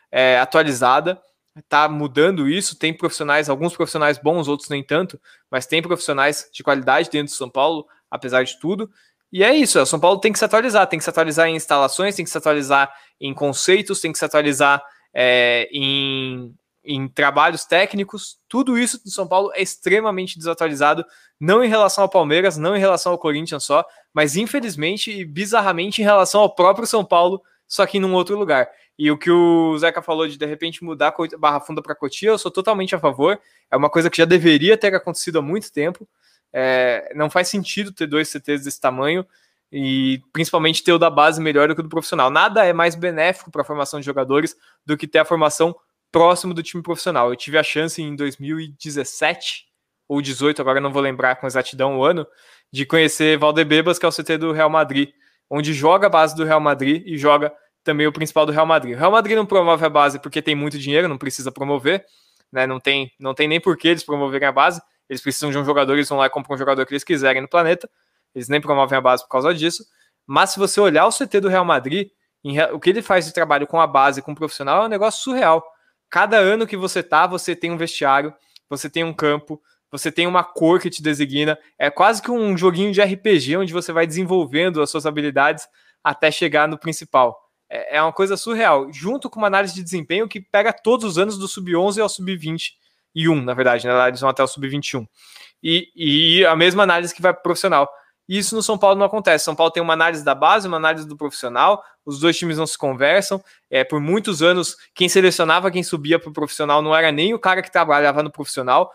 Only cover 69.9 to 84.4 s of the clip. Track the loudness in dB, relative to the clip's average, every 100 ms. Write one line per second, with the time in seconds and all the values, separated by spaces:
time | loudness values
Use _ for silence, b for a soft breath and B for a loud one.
69.9 | _ _ _ -4 0 0 0 -2 2 2
70.9 | 4 2 0 -2 -2 0 0 2 0 -2
71.9 | -6 -6 _ _ _ -6 -2 -2 0 0
72.9 | 0 0 0 0 -4 0 0 0 0 2
73.9 | 4 2 0 -8 -8 -8 -6 -2 0 0
74.9 | -2 -2 -2 -6 0 2 2 0 b b
75.9 | b _ 0 4 4 4 2 -2 -6 -6
76.9 | -6 0 2 2 0 -6 -6 -6 -6 -6
77.9 | -2 0 2 0 -8 b b _ -10 -8
78.9 | -6 -6 -2 -2 -2 -6 -16 _ _ _
79.9 | -10 -6 -2 0 0 -2 0 2 2 0
80.9 | -4 -4 -2 -2 -2 -2 -4 b -4 -2
81.9 | 2 2 2 -2 -2 -2 2 2 2 0
82.9 | 2 0 0 2 2 2 -2 -2 -4 -4
83.9 | -2 0 -2 -2 0